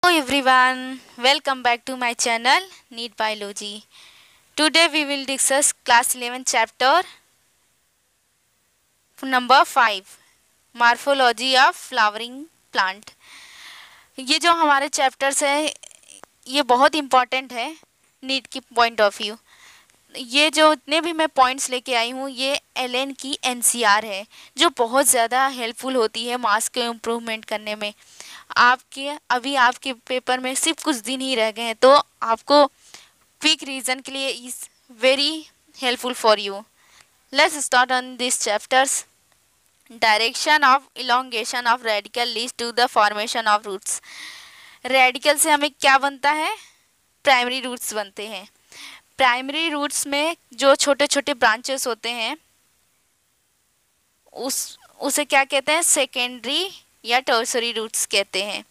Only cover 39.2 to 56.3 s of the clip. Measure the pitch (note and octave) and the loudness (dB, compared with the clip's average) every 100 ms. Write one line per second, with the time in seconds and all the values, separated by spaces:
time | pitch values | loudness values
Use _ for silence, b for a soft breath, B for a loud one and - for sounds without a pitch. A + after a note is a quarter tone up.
39.2 | _ _ _ _ _ _ _ A#3 A3+ G#3+ | _ _ _ _ _ _ _ -2 2 2
40.2 | A3+ A#3+ - D4+ C#4 C#4 C4+ - B3 B3 | 0 -2 2 4 4 2 0 -14 -2 -2
41.2 | C4 A#3 A#3 B3 A#3+ A#3+ A#3 G#3 G#3 - | -2 -6 -6 -4 0 0 0 -4 -4 -6
42.2 | A#3+ A3 A#3+ - A#3 A3+ B3 - G#3 G#3 | -4 -4 -8 -6 -6 0 0 2 2 0
43.2 | A3 B3 A3+ G#3 G#3+ G3 - - B B | -4 -4 0 0 -2 -10 -8 -10 B B
44.2 | B B B B B B B3+ C4 B3+ B3+ | B B B B B B -2 4 4 2
45.2 | D4 D4 D#4 D4 D4 _ C#4 C4+ C#4 C#4 | 0 2 4 2 2 _ 4 4 2 -2
46.2 | C#4+ D4+ E4 A4 b b b _ _ _ | -2 0 -2 -6 b b b _ _ _
47.2 | - B3+ B3 B3+ B3 B3 - G#3+ G3+ G3 | 2 2 2 -4 -8 -10 -8 -8 -8 -10
48.2 | G#3 G3+ G3 _ B B B B _ - | -12 -12 -16 _ B B B B _ 0
49.2 | C4 A#3+ C4 C#4+ E4 D4 D4 - D4 C#4+ | 2 2 -4 -4 -4 -2 -4 -4 -4 -2
50.2 | D4+ E4+ _ A#3 C4+ C#4 - C#4 C#4+ C#4+ | -2 -6 _ 0 4 4 4 2 2 0
51.2 | C#4+ C#4 A#3+ A3 B3+ C4+ C4 A3 A3+ A#3+ | -2 0 2 2 -4 -6 -4 -6 -8 -6
52.2 | A3+ D#4 _ _ _ _ _ _ _ _ | -8 -8 _ _ _ _ _ _ _ _
53.2 | _ _ _ _ _ _ _ _ _ _ | _ _ _ _ _ _ _ _ _ _
54.2 | _ - B3 C4 - - _ _ C#4 C4+ | _ -12 -8 -6 -8 -14 _ _ -4 -2
55.2 | D4 C#4+ C4+ C#4 C4+ D#4 F4 - B3+ C4 | 0 0 2 -2 0 0 2 0 0 -4
56.2 | B3 | -6